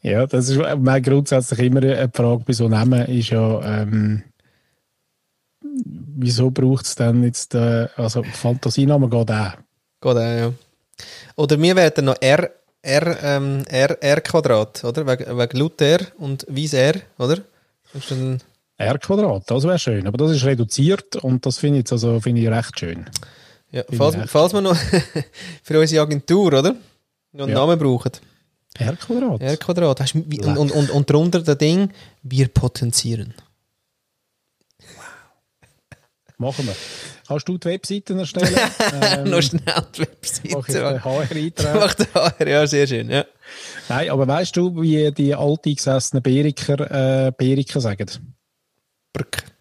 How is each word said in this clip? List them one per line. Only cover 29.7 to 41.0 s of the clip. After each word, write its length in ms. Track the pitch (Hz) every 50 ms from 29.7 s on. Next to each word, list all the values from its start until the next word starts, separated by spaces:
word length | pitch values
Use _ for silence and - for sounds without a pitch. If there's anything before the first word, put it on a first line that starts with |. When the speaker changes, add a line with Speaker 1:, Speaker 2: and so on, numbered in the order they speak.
| 175 175 175 151 135 -
Speaker 2:
Hast 140 | 139 135 -
du, 80 | 151 - 156
wie, 100 | 151 131
und, 60 | 101
Speaker 1:
Leck. 100 | 101 - 147
Speaker 2:
und, 120 | 151 143
und, 200 | 135 151 143 135
und 200 | - 143 143 -
drunter 320 | - 147 160 175 170 180 165
der 140 | 160 147
Ding, 340 | 139 151 151 165 185 202 196 - - - - _ _ _
wir 240 | 131 127 131 135
potenzieren. 880 | 123 _ - - 123 - - - 120 113 - - 120 117 113 101 101 113 - - _ _ _ _ _ _ _ _ _ _ _ _ _ _ _ _ _ _ _ _ _ _ _ _ _ _ _ _ - - - - - - - - _ _ _ _ _ _ _ _ _ _ _ _ _ - _ _ _ _ _ _ _ -
Speaker 1:
Machen 300 | _ 120 127 135 - 139
wir. 100 | 117 95 - - - - - - - - - _
Kannst 220 | _ 147 151 - -
du 100 | 180 180
die 80 | - 170
Webseiten 520 | 175 190 - - 190 202 196 - 196 185
erstellen? 340 | 185 151 - 185 180 - 180
Speaker 2:
<laughs> 40 | 254 233 214 - - 233 208 - 143 -
Speaker 1:
Ähm, 280 | 208 190 - - 202
Speaker 2:
Noch 120 | 185 170 156
schnell 180 | 135 - 165 - - - - 160 - -
die 60 | - 165
Webseite 540 | - - _ - - - - - - 180
Speaker 1:
mach 120 | 143 131 -
ich 60 | 135
den 80 | 151 -
Speaker 2:
machen. 200 | 139 139 131